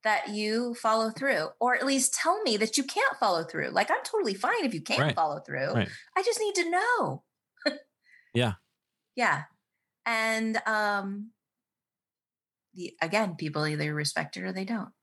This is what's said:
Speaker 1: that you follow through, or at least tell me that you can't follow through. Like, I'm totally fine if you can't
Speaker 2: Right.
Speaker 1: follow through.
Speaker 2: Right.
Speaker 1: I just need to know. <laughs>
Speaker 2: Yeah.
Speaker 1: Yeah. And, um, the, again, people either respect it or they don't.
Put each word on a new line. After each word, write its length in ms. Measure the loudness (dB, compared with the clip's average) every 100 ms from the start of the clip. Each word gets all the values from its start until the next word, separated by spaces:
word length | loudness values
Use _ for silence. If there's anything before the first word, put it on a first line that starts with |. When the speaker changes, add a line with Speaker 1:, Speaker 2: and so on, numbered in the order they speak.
Speaker 1:
that 260 | 2 0 0
you 440 | -2 0 0 -2 -2
follow 340 | 2 2 2
through, 400 | 0 0 0 -2 0
or 160 | 2 2
at 100 | 2
least 280 | 2 2
tell 280 | 2 2 2
me 140 | 2 2
that 200 | 2 0
you 60 |
can't 340 | 0 2 2 2
follow 260 | 2 2
through. 260 | 0 -4 -2
Like, 200 | 0 2
I'm 140 | 0
totally 300 | 0 -2 0
fine 320 | 0 0 0 0
if 80 |
you 80 | -2
can't 180 | -2 2
Speaker 2:
Right. 160 | 2 2
Speaker 1:
follow 240 | 0 -2
through. 340 | -6 -4 0
Speaker 2:
Right. 160 | 0 -2 -4 -6 -2
Speaker 1:
I 60 |
just 160 | 0 0
need 160 | 0 0
to 140 | 0
know. 540 | 0 2 0 0 -4 _ _ _ _ -4
<laughs> 140 | -4 -16 _ _ -20 _
Speaker 2:
Yeah. 200 | 0 0 -2 _ _ _ _ _ 0
Speaker 1:
Yeah. 280 | 2 2 -4 _ _ _ _ _ -4
And, 520 | 0 0 0 0 -2 0
um, 680 | 0 2 0 -2 -8 -10 _ _ _ _ _ _ _ _ _ _ _ _ _ _
the, 220 | -12 -12 -4
again, 340 | 0 2 0 -2
people 300 | -4 -2 -2
either 260 | 0 -2
respect 440 | -2 -2 -2 -4 -6
it 60 |
or 80 | -6
they 140 | -6 -4
don't. 260 | -6 -6 _